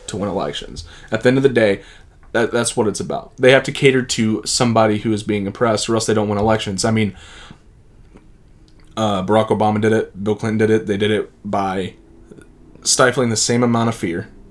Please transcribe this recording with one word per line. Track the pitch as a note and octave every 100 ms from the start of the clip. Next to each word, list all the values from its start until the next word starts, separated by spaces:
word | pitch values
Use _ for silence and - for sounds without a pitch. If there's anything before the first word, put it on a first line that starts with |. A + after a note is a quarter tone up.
| -
to | -
win | G2+
elections. | F#2 D2 - - - - - -
At | A2+
the | B2
end | C3
of |
the | C3+
day, | A#2+ G#2+ G2 - - - - -
that, | A2+ A#2
that's | A#2 A#2 -
what | G#2+
it's | F#2+
about. | G2 D2 - -
They | B2+
have | C3+
to | C3+
cater | C#3+ C#3+ C3
to | B2 - A2 A2
somebody | - - A#2+ A2+ A2 G#2+
who | A2+
is | G#2+
being | G#2+ G#2 G2
oppressed, | - A#2+ G#2+ -
or |
else | A2+ -
they |
don't | A2 G#2
win | G#2
elections. | G#2+ A2 G#2+ F#2+
I | A2+
mean, | A2 G#2 - - - - - - - - - - - - - - - - - - -
uh, | A2 G2
Barack | F#2 G#2+ A2
Obama | G#2+ G#2+ G#2+
did | G#2+
it, | A2 - F#2
Bill | G2+
Clinton | - A2+ A2
did | A2
it. | A2 G#2
They | G2
did | G#2
it | G#2 - -
by | G#2 G2+ G2 F#2+ F#2 - - - - - - - - -
stifling | - - B2+ B2 B2
the | G#2+
same | - A#2+
amount | B2 A#2 A#2
of |
fear | A2+ F#2+ E2+ G#2 - -